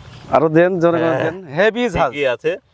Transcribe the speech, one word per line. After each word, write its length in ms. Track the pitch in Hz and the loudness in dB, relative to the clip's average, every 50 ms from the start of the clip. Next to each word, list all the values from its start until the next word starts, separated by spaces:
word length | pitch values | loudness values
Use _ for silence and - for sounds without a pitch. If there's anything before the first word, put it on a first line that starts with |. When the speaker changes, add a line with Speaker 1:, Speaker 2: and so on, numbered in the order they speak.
| - - - - - - | -20 -20 -20 -20 -10 0
Speaker 1:
আরো 180 | - 127 156 160 | 0 2 2 4
দেন, 320 | 156 160 175 185 190 175 | 4 4 4 4 2 2
জনগণের 240 | 165 170 165 165 165 | 2 2 2 2 0
Speaker 2:
হ্যাঁ। 260 | 165 160 131 - 160 | -2 -2 -2 -2 -4
Speaker 1:
দেন। 160 | 170 190 190 | -6 -8 -14
হেভি 440 | 143 135 160 202 220 202 240 247 233 | -10 -2 0 0 0 0 0 -4 -2
ঝাঁজ। 220 | 165 170 165 131 | 0 -2 -2 -2
Speaker 2:
ঠিকই 140 | 131 147 143 | -2 -2 -2
আছে, 300 | 127 120 - - 156 185 247 _ _ | -2 -2 -2 -2 -4 -4 -4 _ _